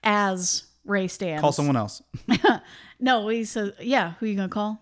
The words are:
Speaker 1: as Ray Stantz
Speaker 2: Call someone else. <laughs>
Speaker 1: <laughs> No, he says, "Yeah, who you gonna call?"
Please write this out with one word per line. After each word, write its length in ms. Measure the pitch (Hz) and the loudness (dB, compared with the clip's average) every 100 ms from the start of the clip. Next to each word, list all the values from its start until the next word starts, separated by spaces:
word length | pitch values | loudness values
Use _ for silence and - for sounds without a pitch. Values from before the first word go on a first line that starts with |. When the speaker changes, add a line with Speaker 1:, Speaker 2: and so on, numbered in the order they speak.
Speaker 1:
as 600 | 220 208 202 185 180 - - _ | 2 2 2 0 -2 -2 -6 _
Ray 220 | - 202 185 | -4 -2 -2
Stantz 320 | - 185 156 | -4 -4 0
Speaker 2:
Call 120 | 147 | 0
someone 240 | 139 147 131 | 2 2 2
else. 260 | 104 - _ - - | 0 -8 _ -14 0
<laughs> 120 | 254 - - - | 2 4 2 -4
Speaker 1:
<laughs> 320 | - - - | -20 -20 -4
No, 280 | 254 247 208 | 2 2 2
he 160 | 233 | -2
says, 280 | 220 226 202 - | -2 -4 -4 -6
"Yeah, 340 | 240 262 175 170 | 0 0 0 -4
who 60 | 220 | -4
you 100 | 202 | -2
gonna 120 | 190 | -2
call?" 320 | 208 208 214 | -2 -4 -6